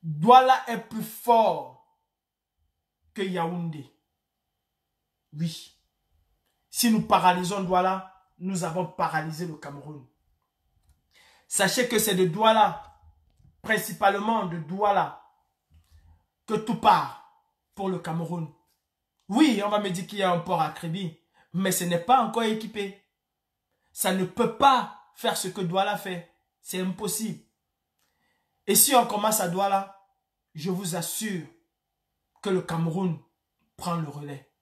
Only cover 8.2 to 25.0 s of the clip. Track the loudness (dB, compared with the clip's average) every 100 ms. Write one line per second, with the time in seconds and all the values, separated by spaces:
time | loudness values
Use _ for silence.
8.2 | _ _ -8 -6 -4 -4 -6 -4 -4 -2
9.2 | -6 -8 -10 -10 -14 -16 -16 -18 -20 _
10.2 | _ _ _ _ _ _ _ _ _ _
11.2 | _ _ _ -2 0 0 0 0 0 2
12.2 | 0 2 4 6 4 2 -14 _ -20 _
13.2 | _ _ _ _ -4 -2 -2 0 2 2
14.2 | 0 -2 -2 -6 -8 -2 2 2 0 -6
15.2 | -20 _ _ _ _ _ _ -20 _ _
16.2 | _ _ -6 -6 -2 2 4 4 2 -10
17.2 | -20 _ _ _ _ -8 -4 -4 -6 -8
18.2 | -6 -8 -8 -12 _ _ _ _ _ _
19.2 | _ 4 4 4 0 0 0 -6 -8 -2
20.2 | 0 0 0 0 0 -4 -8 -6 -6 -10
21.2 | _ _ _ -2 0 0 0 -2 2 2
22.2 | 4 0 -2 -2 -6 -8 -8 -10 _ _
23.2 | _ _ _ _ _ _ _ -4 -2 0
24.2 | -2 0 -2 4 4 4 0 -12